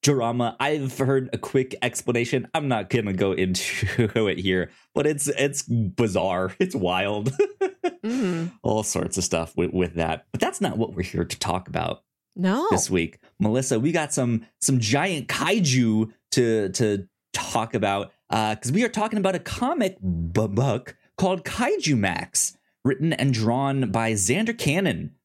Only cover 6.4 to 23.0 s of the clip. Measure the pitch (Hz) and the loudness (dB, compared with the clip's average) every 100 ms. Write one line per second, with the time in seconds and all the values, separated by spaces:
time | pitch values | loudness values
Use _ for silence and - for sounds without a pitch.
6.4 | 92 - 185 143 90 90 101 107 110 - | -2 0 -2 0 0 0 0 -2 -4 0
7.4 | 403 - 381 - 349 349 214 247 202 165 | -2 0 -4 -2 -6 -6 -6 -2 -2 -2
8.4 | 170 - 117 107 107 90 90 - 90 82 | -4 -4 0 0 0 -4 -4 -4 -2 -2
9.4 | 82 - 87 92 87 82 82 80 _ - | -2 -2 -2 0 -2 0 -2 -2 _ -2
10.4 | 339 370 180 107 113 - 92 - 87 - | -2 0 -4 -2 -4 -4 -6 -2 -4 -4
11.4 | - 90 - 82 82 - _ _ _ - | -2 -4 -2 -4 -4 -6 _ _ _ -2
12.4 | 180 220 370 - - 92 82 - _ _ | 0 2 2 0 2 0 -2 -6 _ _
13.4 | 107 120 135 113 139 165 151 - 123 113 | 0 0 0 0 2 0 0 0 0 0
14.4 | - _ - 131 104 139 185 165 - - | -4 _ 0 2 4 2 2 -2 -4 -2
15.4 | 151 220 165 127 117 110 110 - _ - | 2 2 4 4 4 4 0 -4 _ 2
16.4 | 117 110 98 95 110 101 92 _ _ - | 4 2 0 0 0 0 -4 _ _ -8
17.4 | - 120 113 117 101 98 101 _ _ 110 | -2 -2 0 0 0 0 -4 _ _ 0
18.4 | 110 107 120 170 240 - 220 214 190 180 | 0 -2 -2 0 0 0 -2 0 0 -2
19.4 | - - 247 330 196 - 95 85 82 87 | -6 -4 -2 0 -2 -2 -4 -2 -2 0
20.4 | 107 98 135 113 - - _ - 190 277 | 0 0 0 -2 -6 -20 _ -2 0 0
21.4 | - - 240 415 160 131 98 80 - - | -4 -2 0 0 2 2 2 -2 -4 -2
22.4 | - - _ _ 131 - | -4 -6 _ _ -2 0